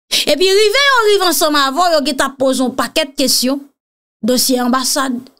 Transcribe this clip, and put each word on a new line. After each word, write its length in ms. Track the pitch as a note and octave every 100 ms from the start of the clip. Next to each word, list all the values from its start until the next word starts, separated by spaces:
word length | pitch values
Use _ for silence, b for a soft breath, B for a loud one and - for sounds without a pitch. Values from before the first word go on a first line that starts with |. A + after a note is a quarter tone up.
| _
Epi 360 | - - D4 F#4
rive 360 | G4 G#4+ A#4 C#5+
yo 120 | C5 G#4+
rive 200 | G4+ F#4
ansanm 280 | D#4 D#4+ D4
avan, 360 | C4+ C4+ F4+
yo 60 | D#4 C#4+
gen 120 | C#4+
ta 120 | C#4 -
poze 240 | C4 C4
yon 120 | B3+ B3+
pakèt 380 | A#3+ - D#4 -
kesyon, 420 | C4 - A#3+ C#4 - _ _ _ _ _
dosye 360 | G#3+ B3+ - B3+
anbasad, 540 | B3 B3+ B3 D4 C4 A#3+ - _